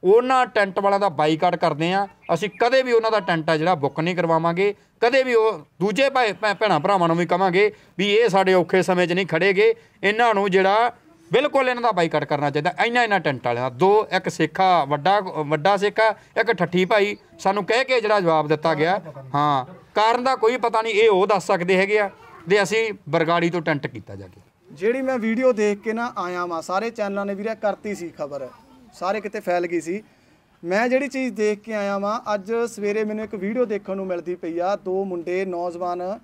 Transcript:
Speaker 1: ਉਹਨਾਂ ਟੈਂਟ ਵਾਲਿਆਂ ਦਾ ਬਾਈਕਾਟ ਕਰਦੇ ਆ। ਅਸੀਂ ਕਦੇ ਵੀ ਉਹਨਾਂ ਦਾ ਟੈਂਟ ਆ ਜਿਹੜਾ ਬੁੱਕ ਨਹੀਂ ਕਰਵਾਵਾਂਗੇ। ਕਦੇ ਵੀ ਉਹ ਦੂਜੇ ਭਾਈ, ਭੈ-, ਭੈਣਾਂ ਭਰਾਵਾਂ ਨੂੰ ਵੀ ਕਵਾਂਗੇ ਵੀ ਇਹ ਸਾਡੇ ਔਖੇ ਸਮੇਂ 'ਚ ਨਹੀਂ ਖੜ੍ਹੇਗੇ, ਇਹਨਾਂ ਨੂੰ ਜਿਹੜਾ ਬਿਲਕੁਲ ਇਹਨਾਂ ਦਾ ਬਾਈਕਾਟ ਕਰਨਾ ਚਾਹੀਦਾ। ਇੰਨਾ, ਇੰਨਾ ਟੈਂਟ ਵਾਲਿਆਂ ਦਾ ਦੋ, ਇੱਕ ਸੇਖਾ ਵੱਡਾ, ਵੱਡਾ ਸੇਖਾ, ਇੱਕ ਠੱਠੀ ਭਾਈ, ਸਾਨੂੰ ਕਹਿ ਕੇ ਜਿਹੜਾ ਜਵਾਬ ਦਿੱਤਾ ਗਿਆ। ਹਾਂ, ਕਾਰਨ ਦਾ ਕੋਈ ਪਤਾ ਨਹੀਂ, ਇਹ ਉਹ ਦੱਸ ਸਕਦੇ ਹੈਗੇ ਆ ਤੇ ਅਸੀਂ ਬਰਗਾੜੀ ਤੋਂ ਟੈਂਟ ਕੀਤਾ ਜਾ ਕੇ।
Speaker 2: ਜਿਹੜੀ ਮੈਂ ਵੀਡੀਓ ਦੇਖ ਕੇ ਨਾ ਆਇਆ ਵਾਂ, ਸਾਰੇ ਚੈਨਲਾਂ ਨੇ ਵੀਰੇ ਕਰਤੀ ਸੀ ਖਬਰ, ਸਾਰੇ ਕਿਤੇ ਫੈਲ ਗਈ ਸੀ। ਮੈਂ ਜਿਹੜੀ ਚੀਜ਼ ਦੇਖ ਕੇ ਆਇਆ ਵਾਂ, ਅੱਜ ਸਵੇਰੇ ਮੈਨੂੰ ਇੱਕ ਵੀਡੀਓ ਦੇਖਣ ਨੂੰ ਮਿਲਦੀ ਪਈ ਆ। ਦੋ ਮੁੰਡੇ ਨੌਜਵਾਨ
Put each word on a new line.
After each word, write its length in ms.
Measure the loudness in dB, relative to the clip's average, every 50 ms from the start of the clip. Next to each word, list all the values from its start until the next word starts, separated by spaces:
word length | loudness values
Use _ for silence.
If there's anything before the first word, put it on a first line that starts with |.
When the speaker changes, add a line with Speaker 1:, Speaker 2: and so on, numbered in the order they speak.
| 4
Speaker 1:
ਉਹਨਾਂ 420 | 6 4 4 4 4 2 2 2
ਟੈਂਟ 320 | 2 2 0 0 0 0 0
ਵਾਲਿਆਂ 220 | 0 2 2 2
ਦਾ 80 | 0 0
ਬਾਈਕਾਟ 480 | 0 2 2 2 2 2 2 0 0
ਕਰਦੇ 360 | 2 0 0 0 0 -2 0 0
ਆ। 160 | 0 -2 -4 -8 _ _ -4 -4
ਅਸੀਂ 140 | -2 -2 -6 -2 0
ਕਦੇ 220 | 0 2 4 2 2
ਵੀ 100 | 4 2
ਉਹਨਾਂ 180 | 2 2 2
ਦਾ 100 | 0 0
ਟੈਂਟ 300 | 0 0 -2 -2 0 0
ਆ 60 | 0
ਜਿਹੜਾ 180 | 0 2 0 0
ਬੁੱਕ 260 | 0 0 -4 -2 -2
ਨਹੀਂ 160 | -2 -2 -2
ਕਰਵਾਵਾਂਗੇ। 580 | -2 0 0 0 2 2 0 0 0 0 -2 -2 _ _ _ _ _
ਕਦੇ 220 | 0 2 2 2 2
ਵੀ 120 | 2 2
ਉਹ 240 | 2 2 2 0 -2 -10 _ _ _
ਦੂਜੇ 300 | -2 -2 0 2 0 2
ਭਾਈ, 220 | 2 2 0 0 -2
ਭੈ-, 220 | -2 -2 -2 0
ਭੈਣਾਂ 260 | 0 0 2 2 2
ਭਰਾਵਾਂ 280 | 2 2 2 2 4 2
ਨੂੰ 80 | 2
ਵੀ 100 | 0 0
ਕਵਾਂਗੇ 460 | 0 0 0 2 2 4 4 2 2 0 -4 -20 _ _ -4
ਵੀ 140 | -2 2 2
ਇਹ 160 | 4 4 4
ਸਾਡੇ 260 | 4 2 4 4 4
ਔਖੇ 280 | 2 2 2 2 0 2
ਸਮੇਂ 240 | 2 2 0 2
'ਚ 60 | 0 0
ਨਹੀਂ 140 | -2 -2
ਖੜ੍ਹੇਗੇ, 480 | -2 -2 0 2 2 2 4 4 2 2 0 -6 _ _ _ -2
ਇਹਨਾਂ 320 | -2 0 2 2 2 2
ਨੂੰ 160 | 2 0 2
ਜਿਹੜਾ 420 | 2 2 4 4 4 2 2 0 -2 -6 _ _ -20 _ _ -2 0
ਬਿਲਕੁਲ 360 | 0 0 2 2 2 2 2
ਇਹਨਾਂ 140 | -2 0 0
ਦਾ 100 | 0 2
ਬਾਈਕਾਟ 320 | 2 0 0 0 -2 -2
ਕਰਨਾ 260 | 0 -2 -2 -2 0
ਚਾਹੀਦਾ। 240 | -2 0 -2 -2 -2 0 -2
ਇੰਨਾ, 180 | 0 2 2 2
ਇੰਨਾ 140 | 2 2 0
ਟੈਂਟ 280 | 0 0 -2 -2 -2
ਵਾਲਿਆਂ 240 | -2 -2 -2 -2 -4
ਦਾ 60 | -2
ਦੋ, 320 | 2 4 4 4 4 2 2 -2
ਇੱਕ 160 | -2 -2 -2
ਸੇਖਾ 560 | -2 -2 -2 -2 0 0 2 4 4 4 2
ਵੱਡਾ, 360 | 0 -2 -2 2 2 2 2
ਵੱਡਾ 560 | 0 -2 -6 -6 -4 -2 -2 0 2 2 2
ਸੇਖਾ, 380 | 2 0 -2 0 2 2 2 2 -2 -10 _ _ -2
ਇੱਕ 120 | 0 0 0
ਠੱਠੀ 320 | 0 -2 -2 0 0 2
ਭਾਈ, 320 | 2 2 2 2 0 -2 -8 _ _ _ -6
ਸਾਨੂੰ 260 | -4 -2 -2 -2 -2
ਕਹਿ 200 | 0 0 0 2
ਕੇ 160 | 2 0 0
ਜਿਹੜਾ 200 | 2 2 2 2
ਜਵਾਬ 280 | 2 2 2 2 2 0
ਦਿੱਤਾ 260 | -2 0 0 -2 0
ਗਿਆ। 260 | 0 0 0 0 -2 -4 -10 -18 -18 -18 -6 -2
ਹਾਂ, 400 | 0 0 2 0 0 -2 -4 -12 -20 -20 _ _
ਕਾਰਨ 300 | 2 2 2 2 2 0
ਦਾ 120 | 0 0
ਕੋਈ 200 | 2 2 2 2
ਪਤਾ 260 | 2 -2 0 0 0 -2
ਨਹੀਂ, 120 | 0 2
ਇਹ 160 | 4 4 6
ਉਹ 160 | 6 4 4
ਦੱਸ 200 | 2 2 0 2
ਸਕਦੇ 300 | 0 0 0 2 0 2
ਹੈਗੇ 220 | 2 2 2 2 0
ਆ 120 | 0 0 -4 -12 -20 -20 -20 -18 -2 0
ਤੇ 120 | 2 2 2
ਅਸੀਂ 300 | 2 0 -2 -2 -2 -4 -8 _ -4
ਬਰਗਾੜੀ 420 | -2 0 2 2 2 2 2 0
ਤੋਂ 100 | -2 -2
ਟੈਂਟ 260 | -2 -2 -2 -2 -4
ਕੀਤਾ 300 | -8 -10 -12 -16 -16 -18
ਜਾ 100 | -18 -18
ਕੇ। 140 | -20 -20 -20 -20 _ _ _ _ _ -16
Speaker 2:
ਜਿਹੜੀ 300 | -4 -2 -2 -2 0 -2
ਮੈਂ 160 | -2 -4 -2
ਵੀਡੀਓ 340 | -2 -2 -2 0 2 0 2
ਦੇਖ 260 | 2 0 0 0 -2
ਕੇ 140 | -4 -6 -6
ਨਾ 200 | -4 -6 -6 -6 -8
ਆਇਆ 280 | -8 -6 -6 -6 -6
ਵਾਂ, 160 | -4 -6 -8 -6
ਸਾਰੇ 280 | -4 -4 -4 -4 -4
ਚੈਨਲਾਂ 360 | -6 -6 -6 -4 -4 -6 -6
ਨੇ 80 | -6 -6
ਵੀਰੇ 200 | -6 -6 -8 -8
ਕਰਤੀ 400 | -4 -2 -4 -4 -4 -6 -10 -10
ਸੀ 140 | -8 -10 -14
ਖਬਰ, 400 | -10 -10 -10 -10 -8 -10 -12 -12 -16 -20 -20 _ -20 -20 -20 -20 _
ਸਾਰੇ 260 | -8 -6 -4 -4 -4
ਕਿਤੇ 200 | -6 -8 -10 -8
ਫੈਲ 260 | -4 -2 -2 -2 -2
ਗਈ 140 | -2 -4 -4
ਸੀ। 220 | -4 -4 -8 -8 -8 _ _ _ _ _ _ _ _ _ _ _ -8
ਮੈਂ 240 | -4 -2 0 0 2
ਜਿਹੜੀ 200 | 0 0 -2 -2
ਚੀਜ਼ 260 | -4 -4 -6 -6 -4
ਦੇਖ 260 | -2 -2 -2 -2 -4
ਕੇ 140 | -6 -8 -6
ਆਇਆ 240 | -4 -4 -4 -4 -4
ਵਾਂ, 360 | -4 -4 -4 -4 -4 -4 -4
ਅੱਜ 180 | -4 -4 -4 -4
ਸਵੇਰੇ 520 | -4 -4 -4 -6 -6 -4 -4 -2 -2 -4
ਮੈਨੂੰ 200 | -4 -4 -8 -8
ਇੱਕ 100 | -8 -10
ਵੀਡੀਓ 300 | -8 -6 -6 -2 -2 -2
ਦੇਖਣ 320 | -2 -2 -8 -6 -6 -8
ਨੂੰ 100 | -6 -6
ਮਿਲਦੀ 280 | -6 -6 -6 -6 -8 -10
ਪਈ 240 | -8 -8 -8 -6 -4
ਆ। 180 | -2 -2 -4
ਦੋ 280 | -4 -4 -6 -4 -4 -4
ਮੁੰਡੇ 400 | -4 -6 -8 -6 -4 -4 -4 -4
ਨੌਜਵਾਨ 760 | -4 -6 -6 -6 -6 -6 -6 -6 -6 -6 -6 -6 -8 -8 -10